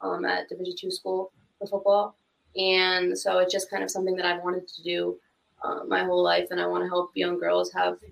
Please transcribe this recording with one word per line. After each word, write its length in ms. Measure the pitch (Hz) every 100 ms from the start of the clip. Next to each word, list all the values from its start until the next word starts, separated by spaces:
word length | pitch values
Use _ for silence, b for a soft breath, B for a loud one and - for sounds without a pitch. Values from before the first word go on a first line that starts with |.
um, 240 | 190 175 180
at 240 | 185 -
Division 260 | 180 180 180
two 140 | 190
school 400 | 185 190 190 190 _ _ -
for 80 | 202
football. 480 | 202 196 202 208 - _ _ _ 190
And 640 | 190 185 185 180 180 185
so 220 | 196 185
it's 120 | 180
just 160 | 190 -
kind 120 | 190
of 60 | 190
something 240 | 190 185 185
that 100 | 175
I've 180 | 175
wanted 240 | 175 185 -
to 160 | -
do, 340 | 170 175 175 175 _ _ _ -
uh, 200 | - - -
my 160 | 185
whole 180 | 180 180
life. 240 | 175 175 180
And 80 | 180
I 60 | 175
wanna 200 | 180 180
help 240 | 180 180 190
young 240 | 175 175
girls 320 | 170 180 180
have 240 | 180 180 180 -